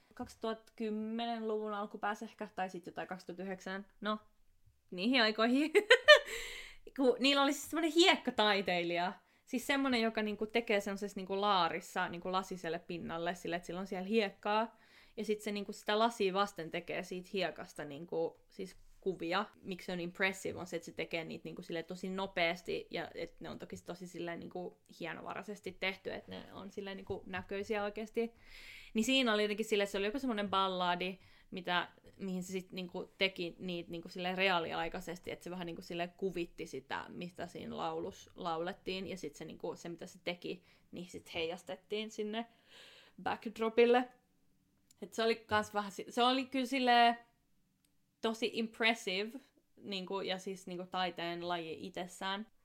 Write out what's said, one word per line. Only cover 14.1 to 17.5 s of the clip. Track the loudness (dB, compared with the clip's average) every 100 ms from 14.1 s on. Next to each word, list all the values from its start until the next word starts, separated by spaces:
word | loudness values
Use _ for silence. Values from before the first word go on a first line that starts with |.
| 2 2 -2 0 2 2 -4 -20 -20 -20 -10
Ja |
sit | -2 -2
se | 0
niinku | -4 -6
sitä | -8 0 4
lasia | 4 4 2
vasten | 4 0 0 -6
tekee | -6 -4 -6
siitä | -4 -8 -6
hiekasta | -2 -2